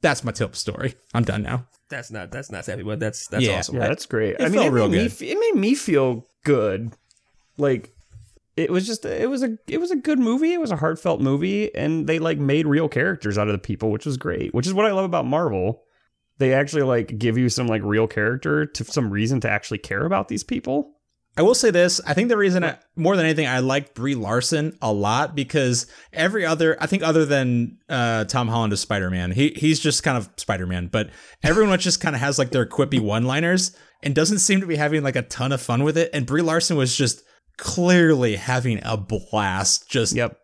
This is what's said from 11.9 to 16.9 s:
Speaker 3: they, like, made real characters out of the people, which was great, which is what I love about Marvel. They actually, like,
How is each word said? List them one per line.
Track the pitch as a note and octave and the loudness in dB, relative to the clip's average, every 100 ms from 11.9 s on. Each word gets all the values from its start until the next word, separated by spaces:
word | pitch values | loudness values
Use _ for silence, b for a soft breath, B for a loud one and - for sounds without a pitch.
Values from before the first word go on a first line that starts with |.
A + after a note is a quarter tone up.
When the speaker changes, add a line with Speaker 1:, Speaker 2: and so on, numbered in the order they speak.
| D#3+ D#3 | -2 0
Speaker 3:
they, | D#3+ | -2
like, | E3 D#3+ | 0 -2
made | C#3+ C#3 D#3 | 0 0 2
real | C#3+ D#3+ | 2 0
characters | C3 B2 E3 G#2 G2+ | 0 -2 -2 -2 0
out | G#2 | 0
of | |
the | G2+ | -2
people, | - G2+ A2 | -4 -4 -2
which | G#2+ - | -2 -4
was | B2+ | -6
great, | F2 F2 - | -4 -4 -2
which | A2+ C#3+ | -2 0
is | |
what | F#3+ G#3+ | 2 2
I | |
love | F#3+ | 2
about | F#3+ E3+ B2+ | 0 -2 0
Marvel. | C#3+ E3+ G2 F#2 A#2 _ _ _ _ _ _ | 0 0 0 -2 -4 _ _ _ _ _ _
They | C3 | 2
actually, | C3 C#3+ D#3 | 2 2 0
like, | C3+ | 2